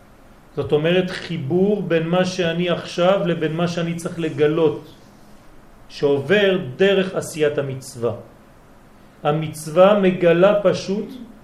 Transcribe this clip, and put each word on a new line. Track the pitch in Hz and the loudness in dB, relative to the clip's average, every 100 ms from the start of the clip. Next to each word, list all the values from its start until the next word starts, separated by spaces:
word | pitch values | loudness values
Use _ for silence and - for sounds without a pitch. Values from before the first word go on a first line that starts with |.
| - - - - - - | -20 -20 -20 -20 -16 -8
זאת | 120 | -2
אומרת, | 147 160 185 185 | 0 2 2 0
חיבור | - - 160 131 175 196 208 | -4 -8 -8 -2 0 2 0
בין | 180 170 160 | 0 -2 0
מה | 180 | 0
שאני | 185 - 170 165 175 | 0 -2 -2 -2 -2
עכשיו | 165 - - 175 196 | -2 -4 0 2 2
לבין | 170 170 156 160 | 0 -2 -2 -2
מה | 170 | -2
שאני | 175 170 170 | -2 -4 -6
צריך | 165 170 | -8 -6
לגלות, | 160 135 151 160 156 - - - - - - - - - - - - | -6 0 0 4 0 0 -10 -20 -20 -20 -20 -20 -20 -20 -20 -20 -20
שעובר | - 143 139 135 202 196 185 131 - | -4 0 0 2 2 4 0 -2 0
דרך | 190 190 185 | 2 2 0
עשיית | - - 151 147 147 | -4 -8 -2 0 0
המצווה. | 135 127 - 120 117 104 - - - - - - - - - - | -6 -8 -12 -6 -4 -4 -12 -20 -20 -20 -20 -20 -20 -20 -20 -8
המצווה | 156 151 156 - 160 156 185 208 | -2 -2 -4 -10 -4 4 6 6
מגלה | 190 180 175 170 190 - | 2 2 2 4 4 4
פשוט | 185 156 - 202 - - - - | 2 0 -4 -6 -6 -12 -20 -20